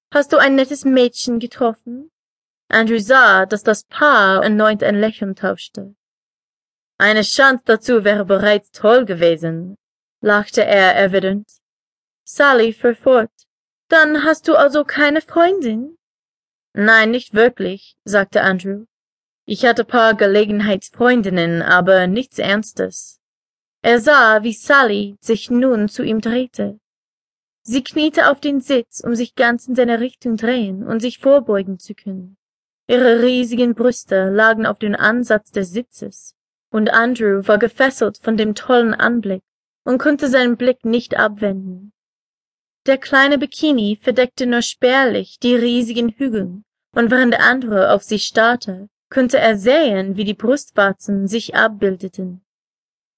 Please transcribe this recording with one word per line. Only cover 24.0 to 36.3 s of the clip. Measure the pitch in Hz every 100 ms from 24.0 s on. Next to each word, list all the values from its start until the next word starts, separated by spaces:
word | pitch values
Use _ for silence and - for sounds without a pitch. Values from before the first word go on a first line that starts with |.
sah, | 226 285 226 214
wie | 220
Sally | 214 - 285 247 208 202 202
sich | - 220 -
nun | 240 262 233 208
zu | -
ihm | 233 220
drehte. | 226 240 254 - 202 208 _ _ _ _ _ _ _ _
Sie | - 254
kniete | 254 320 302 302 -
auf | 277
den | 294 277
Sitz, | - 262 233 -
um | -
sich | 233 240
ganz | - 240 240 -
in |
seine | 247 240 233
Richtung | 254 _ 247 220
drehen | 226 254 202 190 -
und | 226
sich | 240 -
vorbeugen | 269 285 233 202 190 185
zu | -
können. | 208 - 190 185 196 _ _ _ _ -
Ihre | 247 240 233
riesigen | 247 254 240 233 240
Brüste | 226 233 233 - 196 190
lagen | 202 220 220 220
auf | 208
dem | 214
Ansatz | 202 208 240 240 214 -
des | 208 185
Sitzes, | 190 247 - 202 - -